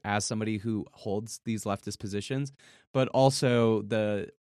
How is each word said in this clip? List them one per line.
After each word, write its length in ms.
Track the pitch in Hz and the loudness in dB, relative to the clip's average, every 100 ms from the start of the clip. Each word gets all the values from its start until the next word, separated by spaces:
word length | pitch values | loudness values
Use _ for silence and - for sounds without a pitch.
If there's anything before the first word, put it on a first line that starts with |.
as 200 | 104 104 | -2 0
somebody 360 | - 110 110 107 | 0 -2 -2 -2
who 260 | 113 107 - | -2 -4 -6
holds 500 | - 113 101 113 - - | -10 -6 -6 -6 -10 -6
these 180 | 110 | -4
leftist 340 | 107 98 - - | -2 -4 -6 -10
positions. 560 | 104 101 - 131 139 139 - - _ | -8 -6 -4 -4 -6 -10 -20 -20 _
But 140 | 131 131 | -2 2
also 720 | 131 135 135 131 120 113 107 | 6 6 6 4 4 4 2
the 480 | 104 110 104 101 - - | 0 0 0 -2 -6 -12